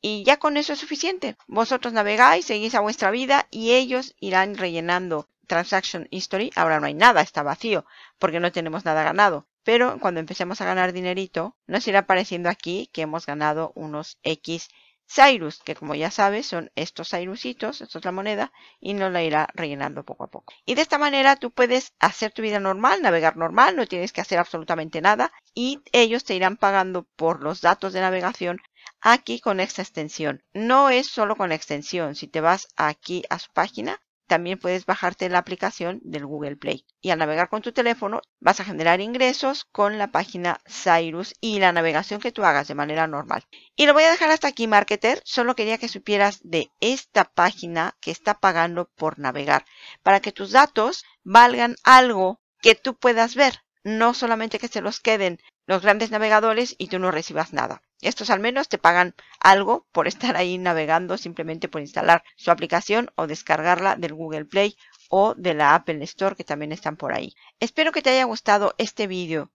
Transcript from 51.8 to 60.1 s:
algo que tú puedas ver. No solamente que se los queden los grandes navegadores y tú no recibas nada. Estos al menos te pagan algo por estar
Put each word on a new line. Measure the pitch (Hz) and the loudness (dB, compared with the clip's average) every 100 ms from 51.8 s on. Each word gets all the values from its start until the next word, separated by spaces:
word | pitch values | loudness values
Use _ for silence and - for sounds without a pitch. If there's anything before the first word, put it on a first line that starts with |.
algo | - 262 254 208 185 - _ _ | 8 8 8 2 0 -2 _ _
que | 226 226 | 4 4
tú | 262 | 2
puedas | 247 247 226 233 | 0 2 4 2
ver. | 247 277 - _ _ | 4 2 2 _ _
No | 202 220 233 | -6 2 2
solamente | 247 240 226 220 220 | 2 -2 -2 -2 -6
que | 240 | -6
se | 220 | -4
los | 190 226 | -6 -4
queden | - 220 190 170 _ _ - | 0 2 0 -4 _ _ -2
los | 185 | 0
grandes | 196 208 220 | 4 2 2
navegadores | 214 220 214 220 220 247 - | -2 4 4 4 0 -2 -6
y | 190 | -6
tú | 185 | -2
no | 185 | 0
recibas | 156 165 156 160 | -2 -4 -6 -4
nada. | 147 120 - _ _ | -4 -6 -8 _ _
Estos | - - 208 | -6 -6 -2
al | 196 | 0
menos | 220 254 - | 0 -2 -4
te | 208 | 2
pagan | - 175 180 - - - | 4 4 0 -4 -20 2
algo | - 196 196 233 _ | 6 6 4 -2 _
por | 175 | -2
estar | 160 | -2